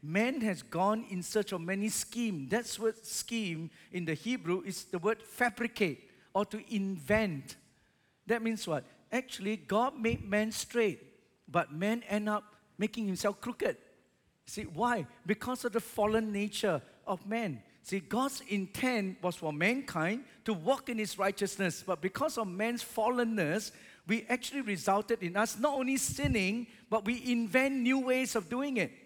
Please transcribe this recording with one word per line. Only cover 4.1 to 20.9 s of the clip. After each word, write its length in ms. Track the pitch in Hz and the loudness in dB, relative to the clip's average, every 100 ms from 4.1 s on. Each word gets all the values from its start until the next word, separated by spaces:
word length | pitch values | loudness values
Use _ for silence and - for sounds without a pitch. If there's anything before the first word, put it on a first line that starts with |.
| 151 | -2
Hebrew 480 | 226 247 165 185 196 | -2 -2 0 -2 -2
is 180 | - | -8
the 160 | - 180 | -6 -2
word 220 | 185 226 | 0 0
fabricate 880 | - - 247 202 233 - 190 135 - - _ | -4 0 0 0 -6 0 0 0 -12 -20 _
or 120 | 190 208 | -2 0
to 120 | 220 - 220 | -4 -4 -2
invent. 800 | 196 185 139 208 214 147 131 - _ _ _ _ _ _ - | 0 -4 2 2 2 -2 -8 -18 _ _ _ _ _ _ -2
That 160 | 233 | 0
means 260 | 226 220 - | 2 -2 -2
what? 160 | 151 - - _ | -2 -4 -20 _
Actually, 420 | 240 254 - 196 220 | -4 -2 -6 -4 -4
God 420 | - 202 247 285 | 0 2 2 2
made 320 | 226 233 196 | 0 0 0
man 220 | 208 220 | 0 2
straight, 480 | - - 240 214 147 - - _ _ - | -2 -2 2 2 0 -12 -20 _ _ 0
but 240 | 175 - | 0 0
man 320 | 151 196 233 226 | 0 0 0 0
end 180 | 208 214 | 0 2
up 160 | 208 - - _ - | 0 -4 -20 _ -4
making 300 | 208 220 208 | -2 0 -2
himself 320 | 185 208 202 | 0 0 -2
crooked. 380 | 240 - 349 - - _ _ _ _ _ - | -6 0 0 -2 -10 _ _ _ _ _ -12
See, 180 | - | -10
why? 440 | 214 156 240 233 143 - 170 | -8 0 2 2 -2 -10 -2
Because 380 | 208 - 254 | -2 -2 -2
of 80 | 247 | 0
the 80 | 214 | -2
fallen 540 | - - 208 220 220 | -2 2 4 4 2
nature 480 | 202 208 - 208 151 - - - | -2 -2 0 2 2 -2 -16 -4
of 200 | 185 196 | -4 -2
man. 380 | 226 214 123 - _ | -2 -2 -4 -10 _
See, 200 | - 190 | -4 -4
God's 400 | 151 208 269 277 - | 0 0 0 -2 -4
intent 760 | 202 185 - 254 240 196 185 | -2 -2 0 0 2 0 -2
was 140 | 180 170 | -4 -2
for 160 | 160 | -4
mankind 720 | 147 180 254 - 170 165 226 269 - | 2 2 2 -2 -2 0 -2 -6 -10
to 100 | - | -4
walk 360 | 196 160 269 | -2 2 0
in 80 | - | 0